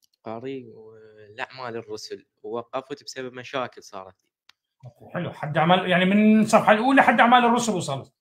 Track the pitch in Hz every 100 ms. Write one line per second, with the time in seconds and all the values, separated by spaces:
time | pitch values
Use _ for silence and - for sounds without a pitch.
0 | _ _ 113 113 131 135 117 110 110 110
1 | 110 107 104 110 123 131 123 113 107 107
2 | - 101 _ _ 107 117 113 131 135 143
3 | - 131 127 127 117 139 120 - - 98
4 | 95 _ _ _ _ _ _ _ 127 -
5 | - 170 165 - 151 151 165 185 185 175
6 | 190 208 214 214 214 214 214 214 254 269
7 | - 233 233 247 240 233 226 180 143 135
8 | - _